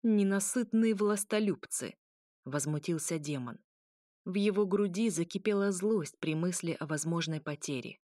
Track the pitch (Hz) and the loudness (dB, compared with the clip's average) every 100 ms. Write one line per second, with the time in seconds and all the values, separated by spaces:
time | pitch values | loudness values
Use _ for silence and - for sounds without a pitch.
0 | 233 214 196 196 196 254 233 226 226 208 | 6 6 4 2 0 -2 0 2 4 4
1 | 208 208 - 214 208 - - - 110 - | 2 2 0 0 2 0 -4 -8 -8 -10
2 | _ _ _ _ - 143 147 151 147 165 | _ _ _ _ -6 -4 -2 -4 -2 -4
3 | - 165 147 143 120 113 _ _ _ _ | -2 -6 -4 -6 -6 -12 _ _ _ _
4 | _ _ - 190 202 196 202 196 202 175 | _ _ -4 2 2 2 2 2 0 0
5 | 226 165 170 190 220 202 196 185 202 220 | 0 0 -2 -2 0 2 2 0 0 0
6 | 147 - 151 156 175 175 170 156 151 151 | 0 -6 -2 0 0 -2 -4 -4 -4 -4
7 | 160 170 165 156 151 147 - 135 120 - | -2 -2 -2 -4 -6 -8 -4 -6 -6 -16